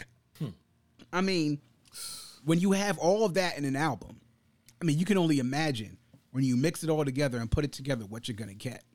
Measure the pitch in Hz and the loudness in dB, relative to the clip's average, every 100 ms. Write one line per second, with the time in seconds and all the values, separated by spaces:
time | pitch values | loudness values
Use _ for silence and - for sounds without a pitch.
0 | - _ _ - 135 - _ _ _ _ | -20 _ _ -10 -10 -10 _ _ _ _
1 | - 175 190 180 151 147 _ _ _ - | -6 -2 0 2 0 -2 _ _ _ -14
2 | - - - - 147 170 196 196 202 160 | -14 -14 -16 -8 0 2 4 2 0 2
3 | 160 208 220 165 180 - 139 135 156 110 | 2 4 4 2 0 -2 -2 0 0 -2
4 | - 113 _ _ _ _ - - 170 147 | -10 -20 _ _ _ _ -20 -4 0 2
5 | 185 190 165 139 123 143 160 117 98 95 | 4 4 4 4 2 0 -2 -2 -8 -14
6 | _ - _ 131 135 123 160 - 160 156 | _ -20 _ 0 2 4 2 0 0 0
7 | 139 127 143 120 113 - 143 - 135 127 | 0 0 -2 -2 0 0 -2 -4 -4 -4
8 | 95 113 - 110 104 98 127 120 _ | -6 -10 -8 -10 -10 -10 -10 -12 _